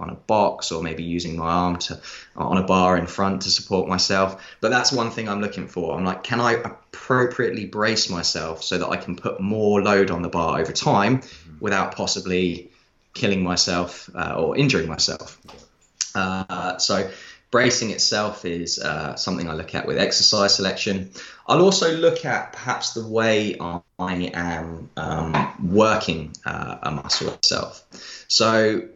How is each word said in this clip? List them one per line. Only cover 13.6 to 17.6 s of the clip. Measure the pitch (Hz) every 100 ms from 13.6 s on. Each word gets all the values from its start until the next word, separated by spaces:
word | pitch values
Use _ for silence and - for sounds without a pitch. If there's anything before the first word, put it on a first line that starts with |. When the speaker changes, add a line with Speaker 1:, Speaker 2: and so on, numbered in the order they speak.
| - 87 87 - - -
Speaker 1:
uh, | 80 -
or | 80 -
injuring | 139 95 80
myself?" | - - 78 - - - - - _ _ - - 101
Speaker 2:
Yeah. | 95 95 95
Speaker 1:
Uh, | 90 90 -
so | - 98 - - - - -
bracing | 120